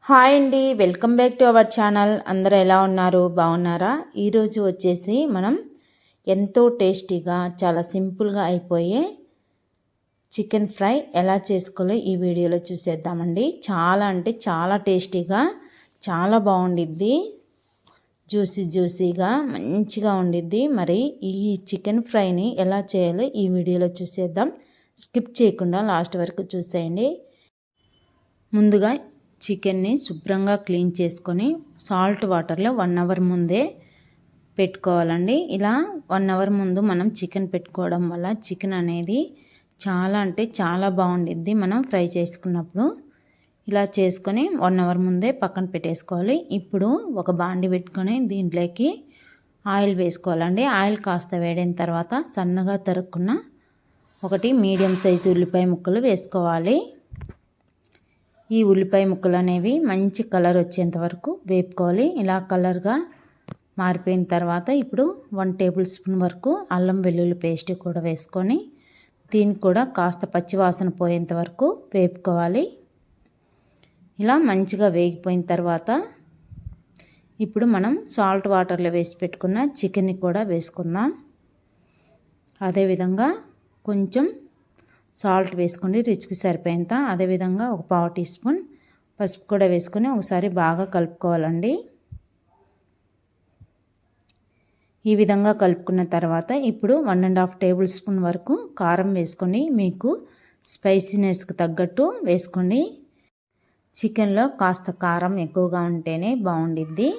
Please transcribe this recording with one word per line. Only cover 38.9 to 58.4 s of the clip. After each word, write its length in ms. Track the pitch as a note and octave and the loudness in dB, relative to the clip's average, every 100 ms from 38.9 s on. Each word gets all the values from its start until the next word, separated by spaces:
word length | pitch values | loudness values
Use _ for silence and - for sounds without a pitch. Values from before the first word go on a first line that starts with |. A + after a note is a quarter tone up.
| E3+ E3+ A#3 F#4 - _ _ _ _ | -4 -2 -2 -4 -10 _ _ _ _
చాలా 360 | G3 F3+ F#3 G3+ G3 | -4 -2 0 0 -2
అంటే 180 | F3+ A3+ A3+ | -2 -6 -2
చాలా 280 | F3 F3+ G3 F#3 | -2 0 0 0
బాగుండిద్ది 540 | F3+ F3+ E3+ E3 E3 G#3+ | 0 0 -2 -4 -2 0
మనం 200 | F#3 A3 B3+ | 0 0 0
ఫ్రై 140 | F#3+ F3 F3 | 0 0 -2
చేసుకున్నప్పుడు. 720 | E3+ - F#3 F3 E3 F#3 C4+ A4+ - _ _ _ _ _ - | -4 -6 -4 -4 -4 -2 -2 -2 -18 _ _ _ _ _ -4
ఇలా 160 | G3+ G3 G3+ | 0 0 2
చేసుకొని 480 | F#3 F3+ - G#3 E4 E4 | 0 0 -4 -2 -2 0
వన్ 160 | F3+ F#3 | 0 2
అవర్ 180 | F3 F3+ F#3 | 2 0 0
ముందే 240 | F3+ A3 C4 | 0 0 -2
పక్కన 240 | F#3+ F#3+ F#3 | -4 -4 -6
పెట్టేసుకోవాలి. 640 | F3+ D#3+ E3 - F3 F#3 D4+ F4 G3 | -6 -6 -8 -6 -4 0 -2 -2 -8
ఇప్పుడు 300 | F3+ G3+ G3+ D#4 G#4+ A3 | -4 -2 0 0 -2 -6
ఒక 60 | E3+ F3 | -2 -2
బాండి 280 | F3+ F#3 F#3 | -2 -2 -2
పెట్టుకొని 420 | F3+ F3+ - F#3+ A#3+ A#3+ | -2 -4 -6 -4 -2 -2
దీంట్లోకి 580 | G3 F3+ E3+ F3 F3 C4+ G#4 - _ - _ _ _ G3+ G3 | -2 -2 -2 -4 -2 -2 -2 -14 _ -20 _ _ _ -4 0
ఆయిల్ 180 | G3+ F#3 | 0 2
వేసుకోవాలండి. 640 | F3 F3 F#3+ E3 E3+ F#3 C4+ G#3 | -2 -2 -2 -2 0 0 0 2
ఆయిల్ 200 | G3+ G#3 G#3 | 0 0 -2
కాస్త 260 | F3 F3 F3 | -4 -4 -4
వేడైన 300 | E3+ E3+ F3+ F3 | -2 -2 -2 -2
తర్వాత 400 | E3+ E3+ E3+ B3+ E4 | -2 -2 -4 -6 -6
సన్నగా 440 | - F3+ F#3 F#3+ G3 G3 | -4 -2 0 0 -2 -2
తరుక్కున్న 420 | F3+ F3+ E3+ F#3 D4+ - _ _ _ _ _ _ _ | -4 -4 -4 -2 -2 -4 _ _ _ _ _ _ _
ఒకటి 280 | F#3+ F#3+ A3+ C4 | -4 -2 2 2
మీడియం 320 | G3 F#3+ F#3+ F#3 | 2 4 2 2
సైజు 240 | F#3+ F3 F#3 F3+ | 2 2 4 2
ఉల్లిపాయ 300 | F3 F3+ F3+ | 2 2 2
ముక్కలు 280 | E3+ F3+ G3+ B3+ | 0 0 0 2
వేసుకోవాలి. 680 | F#3+ - F#3+ E3+ E3 E3+ C#4+ A#4 - _ - - - _ _ _ _ _ _ _ _ _ _ | 0 -2 -2 0 0 2 0 0 -16 _ -18 -18 -20 _ _ _ _ _ _ _ _ _ _